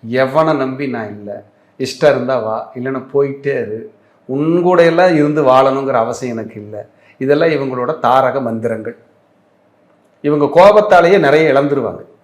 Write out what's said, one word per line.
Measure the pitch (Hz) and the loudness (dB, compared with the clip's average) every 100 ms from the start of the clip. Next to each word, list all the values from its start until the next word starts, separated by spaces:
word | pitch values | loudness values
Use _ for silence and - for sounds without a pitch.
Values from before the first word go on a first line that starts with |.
| 113 | -4
எவனை | 127 131 143 156 151 | -2 0 2 0 0
நம்பி | 131 131 143 | -4 -6 -8
நான் | 120 107 | -8 -10
இல்லை, | 104 104 107 - _ _ _ | -12 -14 -16 -16 _ _ _
இஷ்டம் | 131 - | -10 0
இருந்தா | 156 127 123 131 | 2 2 0 -2
வா, | 110 110 - | -2 -6 -8
இல்லைன்னா | 127 127 135 - | -10 -8 -8 -4
போயிட்டே | 143 139 139 139 | -2 -2 -4 -6
இரு, | 135 110 110 - _ _ _ - | -4 -6 -10 -12 _ _ _ -10
உன்கூடையெல்லாம் | 135 156 175 175 180 170 165 185 | -4 0 0 2 4 4 4 2
இருந்து | 160 147 151 | 4 0 2
வாழணுங்கிற | 135 131 135 135 135 | 4 4 4 0 -2
அவசியம் | 123 117 117 127 117 | -2 -2 -4 -8 -10
எனக்கு | 107 107 | -10 -14
இல்லை. | 104 104 - _ _ _ | -14 -16 -16 _ _ _
இதெல்லாம் | 135 147 165 | -2 0 0
இவங்களோட | 151 135 127 123 156 | -2 -4 -6 -6 -2
தாரக | 123 131 131 131 | 2 2 2 -2
மந்திரங்கள். | 120 113 113 110 110 - _ _ _ _ _ _ _ _ _ _ _ _ | -6 -8 -8 -10 -10 -16 _ _ _ _ _ _ _ _ _ _ _ _
இவங்க | 147 151 | -4 0
கோபத்தாலேயே | 143 165 196 214 208 180 170 196 | 2 6 6 6 4 4 4 4
நிறைய | 143 147 160 | 4 2 2
இழந்துருவாங்க. | 135 143 139 110 85 - _ | 2 0 -2 -4 -8 -18 _